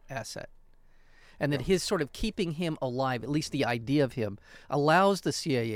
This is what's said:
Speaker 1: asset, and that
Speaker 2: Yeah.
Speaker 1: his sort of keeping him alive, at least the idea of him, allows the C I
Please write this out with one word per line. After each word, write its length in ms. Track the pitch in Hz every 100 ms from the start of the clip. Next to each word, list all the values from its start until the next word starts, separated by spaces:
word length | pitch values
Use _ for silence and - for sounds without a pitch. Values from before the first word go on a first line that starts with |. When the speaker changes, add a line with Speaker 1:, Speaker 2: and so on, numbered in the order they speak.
| -
Speaker 1:
asset, 380 | 131 - - - - - - - - - - - -
and 120 | 147
that 80 | 143
Speaker 2:
Yeah. 60 | 143
Speaker 1:
his 160 | 185
sort 200 | - 190
of 100 | 143
keeping 400 | - 226 208 170
him 240 | 156 175 156
alive, 400 | 131 123 131 127
at 80 | 110
least 220 | 147 -
the 120 | 139
idea 400 | 120 120 113 147
of 100 | 135
him, 240 | - 104 101 - - -
allows 520 | 139 147 170 196 190
the 100 | 165
C 240 | - 170 127
I 60 | 113